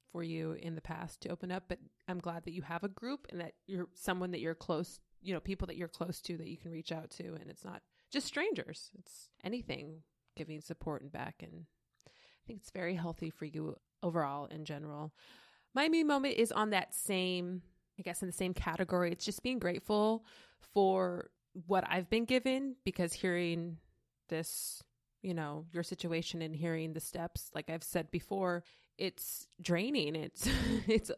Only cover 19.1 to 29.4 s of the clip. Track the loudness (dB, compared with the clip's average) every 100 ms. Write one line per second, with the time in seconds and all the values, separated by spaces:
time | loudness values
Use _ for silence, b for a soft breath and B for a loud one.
19.1 | 2 -4 -2 0 0 0 0 2 4 6
20.1 | 4 B B B B -2 6 6 6 4
21.1 | 0 -6 _ _ -14 2 2 4 2 4
22.1 | 2 6 4 6 2 0 -2 -4 2 0
23.1 | 2 2 4 2 0 -2 -8 -14 _ _
24.1 | _ _ -4 -2 -4 -6 -8 -14 _ _
25.1 | _ -4 -2 -2 -4 -6 -4 -2 -2 0
26.1 | 0 0 -2 -2 0 2 2 0 -2 -4
27.1 | -4 -4 -4 -6 -6 -4 -6 0 0 0
28.1 | -2 -2 0 2 0 -4 b b -4 -4
29.1 | -4 -8 -8